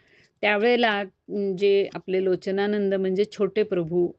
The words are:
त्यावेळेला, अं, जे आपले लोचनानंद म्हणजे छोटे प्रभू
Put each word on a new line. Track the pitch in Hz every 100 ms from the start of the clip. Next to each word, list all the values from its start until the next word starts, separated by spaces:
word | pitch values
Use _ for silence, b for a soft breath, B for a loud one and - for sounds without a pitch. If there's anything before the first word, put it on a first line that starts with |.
| b b b _
त्यावेळेला, | 208 208 240 240 233 202
अं, | 196 _ - 202 196 180
जे | 202 196 190
आपले | 170 - 185
लोचनानंद | 185 175 196 196 208 208 196
म्हणजे | 196 190 185
छोटे | 214 - 196 214
प्रभू | 214 180 160 175 170